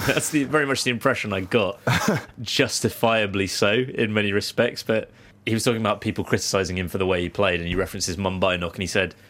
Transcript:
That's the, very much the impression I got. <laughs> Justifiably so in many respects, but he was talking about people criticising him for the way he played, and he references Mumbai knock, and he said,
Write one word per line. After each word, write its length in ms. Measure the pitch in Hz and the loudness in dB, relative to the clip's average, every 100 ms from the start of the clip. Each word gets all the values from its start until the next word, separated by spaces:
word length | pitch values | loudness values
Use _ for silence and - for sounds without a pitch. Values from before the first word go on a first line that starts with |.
| 92 | 0
That's 240 | 139 - | 0 0
the, 140 | 151 | 0
very 220 | 131 151 139 | 2 0 2
much 180 | 131 | 0
the 60 | 131 | 0
impression 420 | 117 139 120 107 | 0 0 0 -2
I 80 | 95 | -4
got. 360 | 92 117 95 - - - - | 0 0 0 -2 0 0 2
<laughs> 320 | 156 - - | 0 -4 -12
Justifiably 1040 | 113 - 127 - 113 - 117 113 104 98 98 | -4 0 0 0 -2 2 2 4 2 0 -2
so 260 | - 104 | 2 2
in 400 | 113 127 - 113 | 2 0 -2 0
many 200 | 107 104 | 2 2
respects, 500 | 101 - - 120 - | 0 0 0 0 -2
but 280 | - 110 - - - - - | -2 -2 -2 -10 -20 -10 -2
he 80 | |
was 100 | 110 | 0
talking 160 | 123 113 | 2 2
about 200 | 107 101 | 0 0
people 240 | 107 104 | -2 -4
criticising 520 | 95 104 - 98 92 92 | -2 -2 0 0 0 -2
him 100 | 87 | -2
for 100 | 95 | 0
the 80 | 92 | 0
way 160 | 92 | 0
he 60 | 87 | 0
played, 320 | 92 98 87 | 0 0 0
and 80 | 85 | 0
he 60 | |
references 420 | 90 90 101 90 85 | -2 -2 -4 -6 -2
Mumbai 420 | 95 92 95 90 | -2 0 0 0
knock, 140 | 87 | -2
and 80 | - | -6
he 40 | 92 | -2
said, 280 | 104 92 - - | 0 0 -4 -20